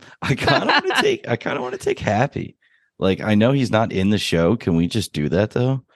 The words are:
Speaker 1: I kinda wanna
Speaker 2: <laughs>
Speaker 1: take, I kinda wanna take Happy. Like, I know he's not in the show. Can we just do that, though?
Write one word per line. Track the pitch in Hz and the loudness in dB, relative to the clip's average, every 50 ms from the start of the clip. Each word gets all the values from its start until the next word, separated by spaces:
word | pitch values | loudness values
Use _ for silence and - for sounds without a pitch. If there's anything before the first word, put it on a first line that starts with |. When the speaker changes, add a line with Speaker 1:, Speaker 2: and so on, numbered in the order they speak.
| - - - _ | -6 -14 -16 _
Speaker 1:
I | - - 135 | -4 -2 -2
kinda | - - - - - 247 | 0 2 2 2 2 2
wanna | - - 294 381 381 339 | 2 0 0 0 0 0
Speaker 2:
<laughs> | - | 0
Speaker 1:
take, | 247 - - - - | 0 0 0 -2 -2
I | - 117 | -4 -4
kinda | - - - - - | -4 -4 -6 -6 -4
wanna | 127 127 131 | -6 -8 -8
take | 123 - 139 127 - | -6 -4 -4 -4 -2
Happy. | - 104 101 107 131 143 - 101 - - - _ _ _ _ _ _ _ _ - | -2 0 0 0 0 0 -2 -6 -8 -10 -12 _ _ _ _ _ _ _ _ -2
Like, | - 95 95 - | 0 0 0 0
I | - 104 107 | 0 2 4
know | 104 110 123 | 4 4 4
he's | 139 139 127 101 | 4 2 0 0
not | 110 110 113 87 | 0 0 0 0
in | - 95 95 101 | -2 -2 0 0
the | 107 | 0
show. | 98 - - - 82 85 85 - | 0 0 0 0 2 2 2 2
Can | 117 - 98 85 | 0 0 0 2
we | 82 87 | 2 2
just | 82 - 113 95 - | 0 0 -4 -4 -4
do | - 73 73 | -4 -4 -2
that, | 69 67 92 107 107 | 0 2 0 0 0
though? | - 123 123 131 135 131 - _ _ | 0 0 0 0 -2 -4 -6 _ _